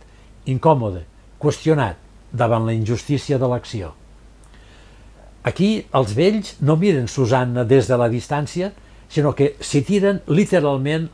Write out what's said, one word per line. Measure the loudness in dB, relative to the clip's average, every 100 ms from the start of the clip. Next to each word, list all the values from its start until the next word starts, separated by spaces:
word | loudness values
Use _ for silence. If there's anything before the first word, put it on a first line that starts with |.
| -20 -20 -20 -12 -6
incòmode, | 0 2 2 0 -6 -12 -20 -20 -4
qüestionat | -4 -2 0 2 0 -6 -16 -20 -8
davant | -2 2 2 0
la |
injustícia | -2 -2 -4 -2 -4 -2 -2
de | 0
l'acció. | -4 -6 -10 -10 -14 -20 -20 -20 -20 -20 -20 -20 -20 -20 -20 -20 -20 -20 -6 -4
Aquí, | 0 0 0 -2 0
els | 0 2
vells | 2 2 -4 -2
no | 0 2
miren | 2 0 -2
Susanna | -2 0 2 0 -2
des | 4 4 4
de | 2
la | 2
distància, | -2 -4 -6 -4 -6 -6 -8 -20 -20 -8
sinó | -2 0 2
que | 0 -2
s'hi | -2 -2 0
tiren | 2 2 0 0
literalment | 0 2 2 0 -2 -2 -4 -4